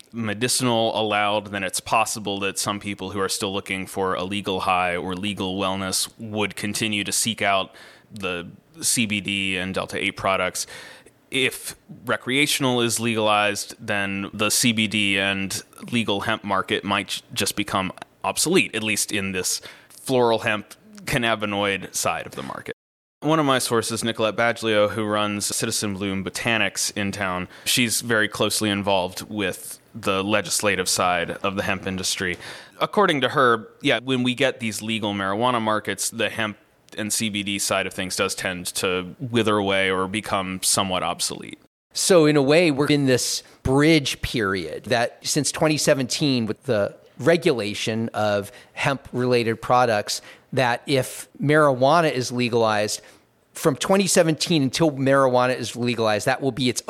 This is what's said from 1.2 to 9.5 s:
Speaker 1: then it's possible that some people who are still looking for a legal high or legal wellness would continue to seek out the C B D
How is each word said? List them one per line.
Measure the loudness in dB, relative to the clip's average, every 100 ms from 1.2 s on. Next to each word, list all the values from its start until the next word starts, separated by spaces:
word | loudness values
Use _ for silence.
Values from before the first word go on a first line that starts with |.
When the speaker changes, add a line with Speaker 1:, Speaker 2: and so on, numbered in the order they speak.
| 2 0 -2
Speaker 1:
then | -4
it's | -4 -6
possible | 0 0 2 -2 -4 -2
that | -2 -2
some | -2 -2
people | -4 -8 -6
who | -4
are | -2
still | -2 -2
looking | -4 -4 -6 -6
for | -4 -2
a | -2
legal | -4 -4 -2 -2
high | 0 0 0 -2
or | -4 -4
legal | -4 -4 -4 -2
wellness | -2 -2 -2 -2 -4 -8
would | -8 -4 -4 -4
continue | -6 -4 -2 -2
to | -2
seek | -2 -2 0
out | 2 2 -2 -10 -20 -20 _
the | -10 -6 -6 -8 -14 _ -6
C | -2 0 0
B | -2
D | -2 -2 -2